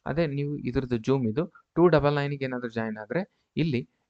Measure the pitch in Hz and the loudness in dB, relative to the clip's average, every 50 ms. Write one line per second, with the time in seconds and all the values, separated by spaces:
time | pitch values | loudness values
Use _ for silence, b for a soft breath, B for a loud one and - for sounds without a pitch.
0 | - - 135 156 170 151 139 139 143 143 147 - - 131 120 135 131 123 123 117 | -10 -6 -4 -2 -2 -2 -2 -4 -4 -4 -6 -6 -6 -4 -2 -2 -2 -2 -2 -2
1 | 110 - 131 139 127 110 107 135 170 170 b b b b _ - 170 180 160 147 | 0 0 0 2 2 0 0 -2 -4 -4 b b b b _ 4 6 6 6 6
2 | 139 143 147 147 143 143 147 139 135 131 127 123 123 120 110 117 113 113 107 107 | 6 4 2 2 0 -2 -4 -4 -4 -4 -4 -4 -6 -6 -4 -4 -4 -4 -6 -8
3 | 107 104 117 170 196 - _ _ _ _ _ 135 151 165 151 120 143 - _ _ | -8 -6 -4 -4 -4 -6 _ _ _ _ _ -2 0 0 0 -2 -4 -6 _ _
4 | _ _ | _ _